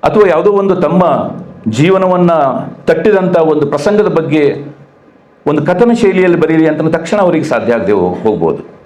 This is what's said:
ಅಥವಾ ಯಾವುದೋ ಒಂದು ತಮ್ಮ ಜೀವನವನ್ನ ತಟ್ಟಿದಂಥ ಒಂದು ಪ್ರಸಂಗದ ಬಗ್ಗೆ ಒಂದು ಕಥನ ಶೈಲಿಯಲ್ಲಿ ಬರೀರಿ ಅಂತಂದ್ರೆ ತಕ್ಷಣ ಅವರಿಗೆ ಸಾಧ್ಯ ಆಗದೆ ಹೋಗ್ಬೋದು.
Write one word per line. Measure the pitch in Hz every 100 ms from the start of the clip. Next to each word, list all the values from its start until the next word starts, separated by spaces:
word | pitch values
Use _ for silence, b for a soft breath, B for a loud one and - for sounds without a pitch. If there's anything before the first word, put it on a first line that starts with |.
ಅಥವಾ | - 214 202
ಯಾವುದೋ | 160 180
ಒಂದು | 202 196 190
ತಮ್ಮ | - 180 175 131 101 - - - 113
ಜೀವನವನ್ನ | 110 160 190 185 180 175 165 139 123 - - -
ತಟ್ಟಿದಂಥ | 160 180 196 180 175
ಒಂದು | 160 151 143
ಪ್ರಸಂಗದ | 147 202 208 208
ಬಗ್ಗೆ | 165 151 151 143 - - - - _ _ _ _ _ -
ಒಂದು | 151 147
ಕಥನ | 180 240
ಶೈಲಿಯಲ್ಲಿ | 233 202 185 185 165
ಬರೀರಿ | 156 160 160
ಅಂತಂದ್ರೆ | 151 160 165
ತಕ್ಷಣ | - 208
ಅವರಿಗೆ | 185 165 135
ಸಾಧ್ಯ | 123 110
ಆಗದೆ | 117 95
ಹೋಗ್ಬೋದು. | 104 87 87 110 95 82 - - -